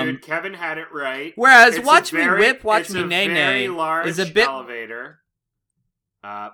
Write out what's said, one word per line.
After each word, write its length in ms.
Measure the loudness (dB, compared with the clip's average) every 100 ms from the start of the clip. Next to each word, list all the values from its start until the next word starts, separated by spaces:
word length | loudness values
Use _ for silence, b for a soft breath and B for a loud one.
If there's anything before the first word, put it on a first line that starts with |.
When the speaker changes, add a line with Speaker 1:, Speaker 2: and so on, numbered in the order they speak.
| -4
Speaker 1:
dude, 100 | -8
Speaker 2:
Um, 60 |
Speaker 1:
Kevin 320 | -8 -8 -8
had 240 | -10 -10 -10
it 100 | -12
right. 400 | -10 -8 -8 -10 0
Speaker 2:
whereas 400 | 6 8 8 6
Speaker 1:
It's 60 | 4
a 20 |
Speaker 2:
Watch 240 | 4 2
Me 60 | 0
Speaker 1:
very, 180 | 0 2
Speaker 2:
Whip, 240 | 2 0
Watch 180 | 0 0
Speaker 1:
it's 80 | 0
Speaker 2:
Me 80 | -6
Speaker 1:
a 40 | -4
Speaker 2:
Nay 220 | -2 -2
Speaker 1:
very 320 | 0 0 -2
Speaker 2:
Nay 60 | -4
Speaker 1:
large 380 | -4 -4 -2 -4
Speaker 2:
is 120 | -4
a 60 | -4
bit 200 | 0 0
Speaker 1:
elevator, 720 | -2 -10 -14 -14 -14 -16 -20 _ _ _ _ _ _ _ _ _ _
uh, 260 | -16 -14 -14